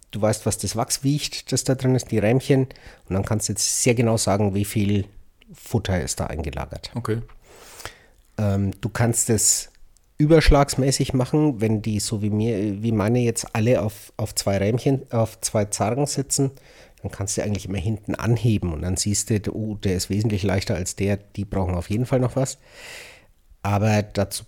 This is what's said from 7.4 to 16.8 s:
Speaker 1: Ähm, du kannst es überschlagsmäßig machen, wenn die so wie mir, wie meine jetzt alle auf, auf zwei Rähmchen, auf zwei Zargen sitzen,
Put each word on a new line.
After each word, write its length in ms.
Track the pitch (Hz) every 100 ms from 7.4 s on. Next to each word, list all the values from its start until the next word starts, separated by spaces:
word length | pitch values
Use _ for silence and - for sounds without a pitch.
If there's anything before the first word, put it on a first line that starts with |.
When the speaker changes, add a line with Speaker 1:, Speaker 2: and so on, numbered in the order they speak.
| - - - - - - _ _ _ -
Speaker 1:
Ähm, 340 | 104 98 98 -
du 80 | 110
kannst 400 | - 117 113 -
es 380 | 107 - - - - - _ _ -
überschlagsmäßig 960 | 151 160 - 143 139 - 139 - 131
machen, 460 | 127 123 156 151 110
wenn 220 | 110 107
die 160 | 110 104
so 220 | - 104
wie 80 | 104
mir, 520 | 107 113 101 104 98
wie 100 | 113
meine 280 | 110 104 123
jetzt 340 | 117 110 -
alle 280 | - 110 120
auf, 300 | 104 - - -
auf 180 | 110
zwei 220 | - 104 98
Rähmchen, 440 | 98 123 143 135 -
auf 280 | 117 110 -
zwei 240 | - 110 101
Zargen 400 | - 104 127 139
sitzen, 460 | - 135 - 135 - - -